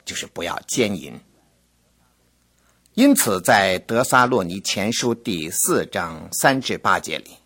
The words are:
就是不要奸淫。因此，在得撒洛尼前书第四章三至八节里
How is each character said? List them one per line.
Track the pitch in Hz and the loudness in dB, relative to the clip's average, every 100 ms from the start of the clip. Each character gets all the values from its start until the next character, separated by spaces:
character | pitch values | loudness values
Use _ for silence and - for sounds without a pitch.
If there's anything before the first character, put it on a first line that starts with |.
就 | - - | -12 -12
是 | - | -10
不 | - | -8
要 | 85 - - | -8 -8 -6
奸 | - 107 92 | -2 -2 -2
淫。 | 64 60 - _ _ _ _ _ _ _ _ _ _ _ _ _ _ _ _ - | -10 -18 -20 _ _ _ _ _ _ _ _ _ _ _ _ _ _ _ _ 2
因 | 277 | 4
此， | 277 - 92 | 4 2 0
在 | 110 110 95 92 | 4 4 4 0
得 | - 117 | 0 -2
撒 | 131 131 123 | 2 4 4
洛 | 123 | 2
尼 | 85 95 | -2 -4
前 | - - 101 | -6 -4 -2
书 | 113 123 | -2 -2
第 | 117 - 87 78 | -2 -4 -4 -4
四 | - - 143 80 | -4 0 0 -2
章 | 98 87 80 80 | -4 -6 -8 -10
三 | - 147 135 | 0 2 2
至 | 123 95 | -2 -4
八 | 107 87 | 0 0
节 | 78 73 | -2 -10
里 | - - | -12 -20